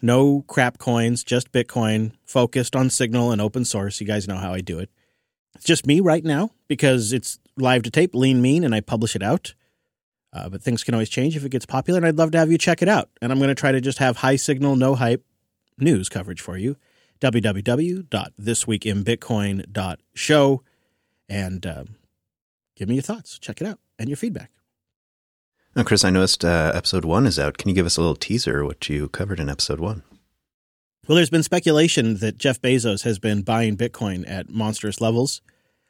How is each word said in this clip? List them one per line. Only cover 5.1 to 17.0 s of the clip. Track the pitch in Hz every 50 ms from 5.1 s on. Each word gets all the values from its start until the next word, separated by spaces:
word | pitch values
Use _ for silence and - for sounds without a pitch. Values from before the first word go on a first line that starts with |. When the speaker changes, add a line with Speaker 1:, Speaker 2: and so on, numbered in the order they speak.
| _ _ _ _ _ _ _ _ _
Speaker 1:
It's | - -
just | - 165 - -
me | 135 147 180
right | 196 170 156 170 160
now | 160 143 147 202 226 _ _ _
because | - 147 - 151 135 131 123 110 104 131
it's | 120 - - - - _ _ -
live | - 131 127 127 123 110
to | 120
tape, | - 160 180 180 -
lean, | 123 131 135 131 123
mean, | 123 131 143 170 175
and | 127 110
I | 107
publish | - - 127 110 113 110 -
it | - 95
out. | 107 151 190 - - - _ _ _ _ _ _ _ _ _ _ _ _ _ _ _ -
Uh, | - - 90
but | 95 95
things | - 131 117 - -
can | - 120
always | 110 110 -
change | - 131 131 160 160
if | 151 139
it | 135
gets | 131 120 -
popular, | - - 131 - - 180
and | 180 170
I'd | 165 151
love | 156 165 160
to | 160
have | 165 160 156
you | 170
check | 160 - 180 165 -
it | 175 190
out. | 214 151 - _ _ -
And | 120 120
I'm | 131 135
gonna | 139 139 135
try | - - 139
to | 131 131
just | 123 135 131 -
have | 135 127 120
high | - - 131 139
signal, | 135 - - 143 131 143 143 135
no | 127 131 135 139
hype | 120 131 117 117 - _ _ _ _ _ _ _ _ _ _ _
news | - 135 170 143 95 95 -
coverage | - - 87 - 90 -
for | - - 90
you. | 92 101 131 143 _ _ _ _ _